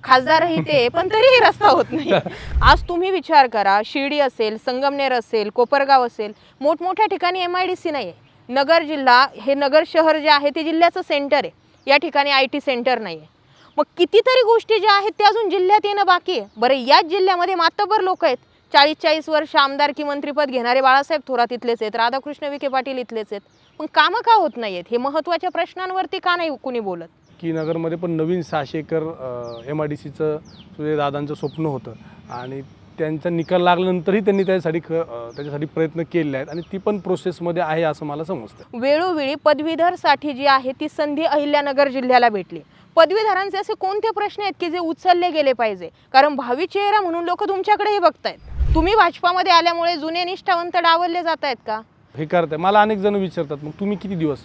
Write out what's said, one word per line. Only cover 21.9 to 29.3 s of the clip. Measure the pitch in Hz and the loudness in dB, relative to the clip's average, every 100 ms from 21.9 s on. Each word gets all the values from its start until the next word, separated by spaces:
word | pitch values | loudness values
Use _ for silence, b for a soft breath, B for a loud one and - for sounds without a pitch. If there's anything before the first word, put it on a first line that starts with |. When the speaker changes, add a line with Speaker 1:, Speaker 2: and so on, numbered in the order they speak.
| 233 | -2
Speaker 1:
राधाकृष्ण | 233 262 285 285 294 | -2 -2 -8 -10 -8
विखे | 285 285 | -6 -4
पाटील | 262 262 262 | -4 -4 -8
इथलेच | 240 226 214 | -8 -8 -8
आहेत, | 202 _ b b b | -12 _ b b b
मग | 311 | -2
कामं | - 311 427 | 2 2 2
का | 466 | 2
होत | 453 320 240 | 4 2 -4
नाहीयेत? | 226 180 175 | -8 -8 -4
हे | 240 | -4
महत्त्वाच्या | 262 302 311 339 359 | -2 -4 -4 -4 -4
प्रश्नांवरती | 339 349 - 370 370 370 381 | -4 -6 -6 -6 -4 -4 -4
का | 370 349 | -2 -2
नाही | 330 269 | -2 -6
कुणी | - 247 | -6 -6
बोलत? | 208 175 165 _ _ _ | -6 -8 -12 _ _ _
Speaker 2:
की | 165 | -6
नगरमध्ये | 160 156 165 165 165 | -4 -4 -4 -4 -4
पण | 175 | -4
नवीन | 165 156 180 | -2 -2 -2
सहाशे | 160 156 135 160 | -2 -6 -4 -8
एकर, | 151 160 | -4 -4
अ, | 156 165 131 | -6 -10 -10